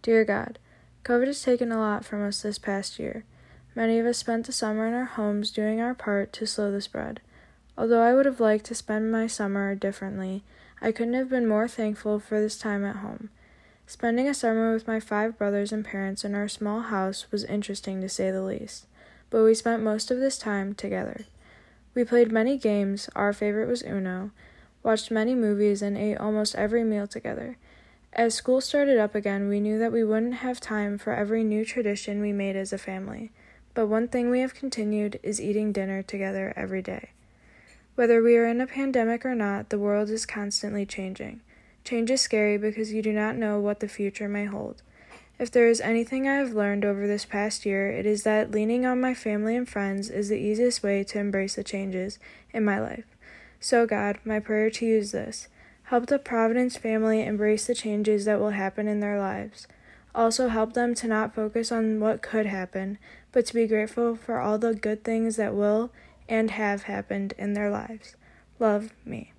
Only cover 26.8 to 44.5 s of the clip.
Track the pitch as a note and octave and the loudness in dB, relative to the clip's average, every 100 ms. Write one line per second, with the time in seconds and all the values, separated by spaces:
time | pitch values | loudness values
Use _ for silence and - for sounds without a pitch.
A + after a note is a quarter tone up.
26.8 | A3+ G#3 G3+ A3+ A3+ - B3 B3 - - | 0 0 -4 -8 -8 -8 -8 -14 -20 -20
27.8 | - _ _ - A#3 A3 - B3+ C4 D4 | -20 _ _ 0 2 2 2 2 2 2
28.8 | C#4+ B3+ G#3 G#3+ G#3 G3 G3+ G3+ G#3 G#3+ | 6 6 4 0 -2 -2 0 0 0 0
29.8 | A3+ A3+ A3 A3 A#3 B3 B3+ B3 - G#3+ | 2 2 2 2 0 -2 -4 -6 -4 -4
30.8 | G#3 G3+ - - G#3 A3 A3 G#3+ A3 - | -2 -4 -4 -2 0 0 2 0 -2 -2
31.8 | G#3 G3+ - G3+ G#3 G3+ G3 G3 G3 G3 | -2 -2 -4 -2 -2 -2 -2 -4 -4 -6
32.8 | - F#3+ G3 G#3+ A3 _ - - - - | -8 -10 -8 -10 -12 _ -20 -20 -10 -2
33.8 | G#3+ A3 A#3+ B3 A#3+ B3 C4 - C4+ B3+ | 2 2 0 0 2 2 0 -4 -8 -4
34.8 | G#3 G#3+ G#3 G3+ - G3+ G#3 G#3 G#3+ G3+ | -2 0 -2 -4 -6 -4 -2 0 0 -2
35.8 | F#3+ F#3+ G3 G3+ G3 G3 F#3+ - F#3+ F#3+ | -2 -4 -6 -6 -4 -4 -6 -6 -6 -6
36.8 | F#3 F#3 - _ _ _ - - - - | -6 -10 -12 _ _ _ -20 -20 -20 -20
37.8 | _ - A#3 A#3 A3+ A#3 A#3 A#3 C4 C4 | _ 2 6 8 8 8 6 2 -2 -2
38.8 | C4+ C4 A3+ A#3 C4 B3 G3+ G3+ G#3+ G#3 | 0 2 2 0 -2 -2 0 -2 -2 -2
39.8 | G3+ G#3 G#3 A3 - G#3+ G3+ G3+ G#3 G#3 | 0 0 0 -4 -6 -6 -4 -4 -4 -6
40.8 | G3 - F#3+ F#3+ - A#3 _ - _ _ | -6 -6 -8 -8 -12 -14 _ -20 _ _
41.8 | - A#3+ A3+ C4 - A3 G#3 G#3 G#3+ G#3+ | -4 -2 2 2 2 2 4 2 0 -2
42.8 | G#3+ G#3+ G#3+ G#3+ G#3+ A3+ A3 G#3 G#3 G#3 | -4 -2 0 0 0 -2 -2 0 0 -2
43.8 | G#3 - G3+ G3 G#3 G#3 G#3 | -6 -4 -6 -4 -6 -4 -4